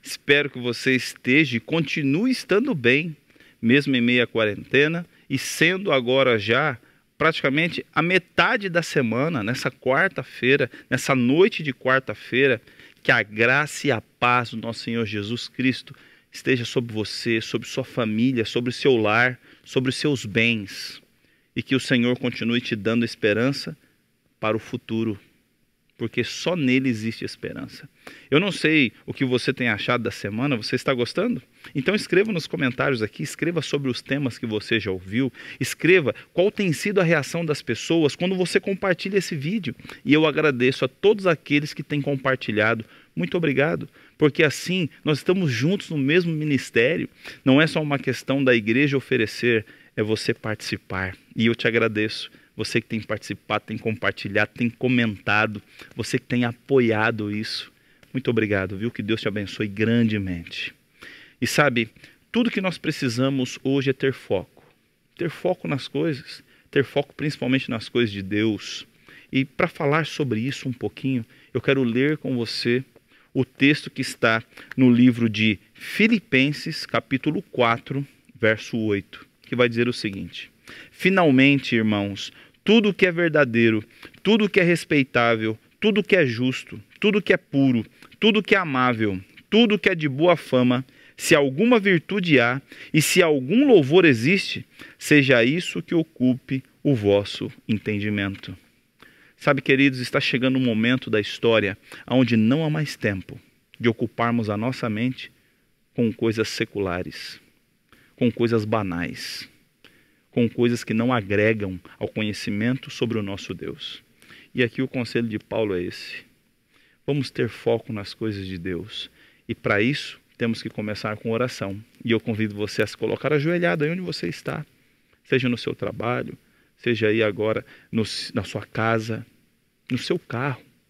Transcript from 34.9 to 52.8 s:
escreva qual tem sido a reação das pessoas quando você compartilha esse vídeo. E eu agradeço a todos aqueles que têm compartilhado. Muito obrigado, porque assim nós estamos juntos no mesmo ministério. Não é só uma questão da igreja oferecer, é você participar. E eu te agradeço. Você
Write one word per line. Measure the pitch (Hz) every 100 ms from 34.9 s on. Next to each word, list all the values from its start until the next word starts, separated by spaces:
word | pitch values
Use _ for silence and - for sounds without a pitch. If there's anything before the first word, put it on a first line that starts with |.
| 92 92 110 135 - - -
escreva | 131 - 156 180 131 - -
qual | - 190
tem | - 196
sido | 147 202 196
a |
reação | 170 160 135 170 165
das | 147
pessoas | - 113 - 170 147 -
quando | 180
você | 190 175 196
compartilha | - 196 196 175 190 196
esse | 175 160
vídeo. | 139 214 160 - - -
E | -
eu | 147 156
agradeço | 139 151 127 127 135
a | 131
todos | _ 196 214 190
aqueles | 156 - 147 151
que | -
têm | 151 147
compartilhado. | 139 139 131 131 - 104 107 113 - - _ -
Muito | 170 180
obrigado, | 165 131 147 170 - _ - _
porque | 151 -
assim | 156 - - 185 151 - 143
nós | 147
estamos | - 185 170
juntos | 113 143 196 -
no | 160
mesmo | 135 170 175
ministério. | 156 151 135 - 120 120 170 - _ - - -
Não | 135
é | 156
só | 160
uma | 151 139
questão | 131 123 - 135
da | 131 120
igreja | 104 117 143 139
oferecer, | - 131 107 - 120 113 - - - -
é |
você | 107 110 -
participar. | 117 110 107 - 107 _ 95 92 95 _ -
E | 113
eu |
te | 113 -
agradeço. | 113 113 107 110 - - - _
Você | - 107 117